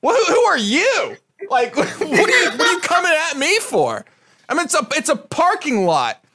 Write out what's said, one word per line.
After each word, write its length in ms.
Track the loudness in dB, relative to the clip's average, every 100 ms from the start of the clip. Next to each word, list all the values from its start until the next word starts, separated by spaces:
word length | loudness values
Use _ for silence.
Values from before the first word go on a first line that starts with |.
Wh-, 60 | 2
who, 160 | 2
who 160 | 2 2
are 160 | 2 2
you? 580 | 0 0 2 0 -4 -8 _ _ -2
Like, 260 | -2 0 -2
<laughs> 0 |
what 240 | -4 -4
are 40 |
you, 460 | -2 2 4 4 2
what 100 | 0
are 120 | 0
you 80 | 0
coming 320 | 0 0 2 0 0
at 60 | -2
me 220 | 0 0
for? 440 | 0 -2 -2 -4 -12 _ _ _ -6
I 60 |
mean, 100 | -4
it's 100 | -2
a, 120 | -2 -2
it's 160 | -4 -2
a 80 | -4
parking 680 | -4 0 2 2 -2 0
lot. 380 | 2 2 0 -6 _